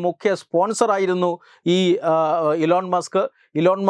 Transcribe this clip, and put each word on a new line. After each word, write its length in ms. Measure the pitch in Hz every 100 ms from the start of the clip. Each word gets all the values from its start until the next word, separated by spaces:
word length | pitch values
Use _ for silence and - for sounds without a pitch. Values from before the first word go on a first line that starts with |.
| 175
മുഖ്യ 260 | 175 214 185
സ്പോൺസറായിരുന്നു 920 | - 165 196 220 233 196 185 180 180 170 _ _ 170 180
ഈ, 20 | 185 175 165
ആ, 20 | 160 156 165 156 160 160
ഇലോൺ 200 | 175 185 180
മസ്ക്. 260 | 165 190 - - _ 151
ഇലോൺ 200 | 170 196 196